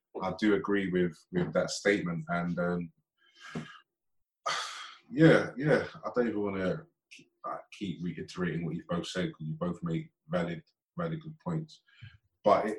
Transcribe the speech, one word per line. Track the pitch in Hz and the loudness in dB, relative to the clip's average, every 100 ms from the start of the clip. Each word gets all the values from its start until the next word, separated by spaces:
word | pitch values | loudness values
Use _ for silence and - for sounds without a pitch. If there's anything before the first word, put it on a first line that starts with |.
| _ - | _ -6
I | 92 90 | -4 0
do | 107 | 4
agree | 98 98 101 92 | 4 2 0 2
with, | 90 87 - _ | 2 0 -2 _
with | 90 85 | -2 0
that | 82 80 | 0 -2
statement, | - 104 101 85 85 80 | 0 2 2 0 -4 -4
and, | 87 87 87 | -2 -2 0
um, | 87 87 85 - _ _ _ _ - - - - _ _ _ _ _ _ - | 0 -2 -6 -12 _ _ _ _ -12 -10 -10 -16 _ _ _ _ _ _ -4
<sighs> | - - - - - - | -4 -4 -10 -14 -18 -6
yeah, | 123 160 - - 123 | 8 10 10 4 -2
yeah, | 147 120 - - | 2 4 2 -6
I | 110 | -2
don't | 123 117 | 0 2
even | 104 | 0
wanna, | 101 98 92 78 - _ _ - - _ - | -2 0 0 -2 -6 _ _ -20 -20 _ -10
like, | - - | -10 -12
keep | - 98 78 | -8 -8 -6
reiterating | 87 80 78 - 87 80 | -6 -6 -8 -4 -4 -2
what | 82 | -4
you | 82 - | -6 -6
both | 85 - | -6 -4
said, | 92 85 | -4 -4
'cause | - 78 | -4 -8
you | |
both | 78 90 85 | -4 -4 -4
make | 85 80 78 _ - | -4 -4 -4 _ -4
valid, | 87 170 165 - _ _ - | -2 -2 -6 -12 _ _ -6
valid | 82 80 | -4 -6
good | 160 160 | -8 -10
points. | - 160 160 - _ _ - - _ _ | -4 -4 -6 -12 _ _ -20 -20 _ _
But | 104 98 | 4 4
it, | 110 | 2